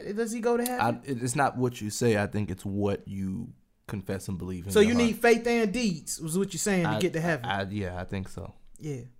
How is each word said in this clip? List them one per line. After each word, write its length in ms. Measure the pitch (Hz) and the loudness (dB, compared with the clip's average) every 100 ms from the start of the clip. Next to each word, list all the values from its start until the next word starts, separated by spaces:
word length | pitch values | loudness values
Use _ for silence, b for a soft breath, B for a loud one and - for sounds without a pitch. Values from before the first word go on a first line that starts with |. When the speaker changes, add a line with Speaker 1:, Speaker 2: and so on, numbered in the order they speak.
| - 208 | -6 -4
Speaker 1:
does 140 | 226 | -2
he 80 | 233 | 0
go 180 | 226 240 | 2 2
to 80 | |
heaven? 160 | 240 247 117 120 | 0 0 0 0
Speaker 2:
I, 60 | - | -4
it, 100 | 123 | -4
it's 140 | 123 | -2
not 220 | 143 135 123 | 2 2 2
what 240 | 127 123 | -2 0
you 100 | 104 | -6
say. 260 | - 120 104 | 0 4 4
I 100 | 101 | 2
think 200 | 107 101 | 0 -2
it's 140 | 92 | -4
what 420 | 104 98 101 101 - | -4 0 2 0 -4
you 400 | 98 95 95 87 - _ _ - | -6 -4 -4 -8 -14 _ _ -10
confess 400 | 107 95 98 - | -8 -6 -6 -6
and 100 | 90 | -6
believe 280 | 90 92 92 | -6 -8 2
in 60 | |
Speaker 1:
So 60 | 208 | 6
Speaker 2:
your 120 | 220 | 6
Speaker 1:
you 40 | 240 | 6
Speaker 2:
heart. 100 | 233 | 2
Speaker 1:
need 100 | 208 | 4
faith 280 | 233 233 233 | 4 4 4
and 240 | 233 220 | 2 2
deeds, 480 | 233 233 156 - - | 0 0 -2 -6 -8
is 180 | 160 175 | -2 -2
what 140 | 196 | -2
you're 60 | 165 | -2
saying, 240 | 208 185 | 0 2
to 60 | 165 | 2
Speaker 2:
I, 100 | 110 | 2
Speaker 1:
get 120 | 180 | 0
to 60 | 165 | 0
heaven. 240 | 170 151 | 0 0
Speaker 2:
I, 200 | 117 98 98 | 0 -2 0
yeah, 320 | 104 92 90 | -2 -4 -4
I 40 | |
think 240 | 92 98 92 | -6 -6 -6
so. 260 | - 90 - - - | -10 -12 -16 -20 -14
Speaker 1:
Yeah. 220 | 156 131 123 - | -10 -10 -12 -16